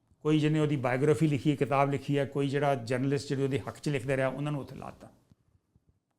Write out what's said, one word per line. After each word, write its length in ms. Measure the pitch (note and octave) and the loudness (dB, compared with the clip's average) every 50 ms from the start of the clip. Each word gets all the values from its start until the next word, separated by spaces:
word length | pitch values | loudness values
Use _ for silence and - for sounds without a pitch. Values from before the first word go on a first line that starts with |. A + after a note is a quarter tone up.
| _ _ _ _ - | _ _ _ _ 0
ਕੋਈ 160 | D3+ D#3 D#3 | 2 2 4
ਜਿਹਨੇ 220 | D3 D3+ D3+ D#3 | 4 2 2 2
ਉਹਦੀ 160 | D3+ D3 D3+ | 2 2 0
ਬਾਇਓਗ੍ਰਾਫੀ 500 | C#3 A#2+ B2+ B2 C3 C3+ D3 D3+ - D#3+ | 0 0 0 0 2 4 4 4 4 4
ਲਿਖੀ 240 | D#3 D3 C3 - D#3 | 2 2 2 2 0
ਹੈ, 60 | C#3+ | 2
ਕਿਤਾਬ 340 | - C#3 A2 C#3 C3+ C#3+ C#3 | 2 0 0 2 2 2 2
ਲਿਖੀ 280 | C#3 C3+ - - C#3+ C#3 | 2 -2 -2 0 0 0
ਹੈ, 60 | C#3 | 0
ਕੋਈ 240 | - - C#3+ C#3 C#3+ | 0 -2 -2 -2 0
ਜਿਹੜਾ 260 | C3 C#3+ C#3 C#3+ C#3 | 0 0 2 2 2
ਜਰਨਲਿਸਟ 540 | B2 A#2 A2+ B2+ B2 C3 C#3 C#3 C#3+ C#3+ - | 0 0 -2 -2 0 0 0 0 0 -2 -2
ਜਿਹੜੇ 140 | D3 C3 C#3 | -2 -2 0
ਉਹਦੇ 160 | C3+ C3+ B2+ | 0 0 -2
ਹੱਕ 200 | - - - - | -4 -6 -12 -6
'ਚ 100 | - D#3 | -4 -2
ਲਿਖਦਾ 280 | D3 C3+ G#2+ C3 C#3 | -2 -2 -2 -2 -2
ਰਿਹਾ, 120 | C3 C3 C3 | 0 0 -2
ਉਹਨਾਂ 240 | B2+ C#3 D3 D3 D3 | -2 -4 -4 -4 -4
ਨੂੰ 80 | C#3+ | -6
ਉੱਥੇ 160 | B2+ - - | -6 -10 -12
ਲਾਤਾ। 340 | - - - - - - - - _ _ _ - _ _ _ _ _ _ _ _ _ _ _ _ _ _ _ _ | -14 -14 -14 -14 -16 -20 -20 -20 _ _ _ -20 _ _ _ _ _ _ _ _ _ _ _ _ _ _ _ _